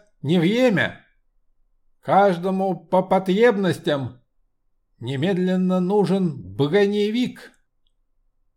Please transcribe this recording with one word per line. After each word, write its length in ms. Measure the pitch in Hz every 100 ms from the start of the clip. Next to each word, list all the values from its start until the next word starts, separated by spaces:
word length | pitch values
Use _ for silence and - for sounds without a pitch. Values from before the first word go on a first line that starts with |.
| _ _
не 160 | 135 180
время! 640 | 165 226 254 180 104 - _ _ _ _ _ _ _ _ _ _
Каждому 760 | - 170 202 170 185 190 190 170
по 260 | - 185
потребностям! 1160 | 185 190 185 190 240 202 190 156 - 143 127 - _ _ _ _ _ _ _ _
Немедленно 840 | 117 139 165 180 185 185 185 185
нужен 720 | 180 208 185 190 185 131 92
броневик! 960 | 98 143 196 202 208 208 226 247 - - _ _ _ _ _ _ _ _ _ _